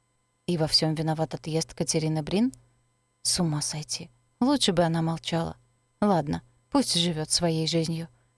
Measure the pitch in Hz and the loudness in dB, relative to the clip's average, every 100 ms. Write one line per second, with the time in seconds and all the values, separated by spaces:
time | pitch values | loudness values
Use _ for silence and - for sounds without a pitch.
0 | _ _ _ _ - 170 156 - 160 156 | _ _ _ _ -4 0 2 2 0 0
1 | 156 156 160 - - 160 165 - 160 160 | -2 -2 -4 -6 -4 -4 -4 -6 -2 -2
2 | 156 156 147 190 247 - _ _ _ _ | 0 -2 -2 0 0 -2 _ _ _ _
3 | _ _ - - 165 151 147 156 151 - | _ _ -4 0 0 0 -4 -8 -8 -10
4 | 165 _ _ - 247 285 - 175 170 165 | -10 _ _ 0 2 4 4 4 4 2
5 | 165 165 - 165 165 - _ _ _ - | 0 -2 -4 -4 -4 -8 _ _ _ -2
6 | 208 175 147 165 - _ _ 285 - 175 | 2 2 2 -4 -8 _ _ 0 2 0
7 | 170 156 156 - 170 160 160 165 165 160 | 0 -2 -2 0 0 0 0 0 0 -4
8 | 165 _ _ | -8 _ _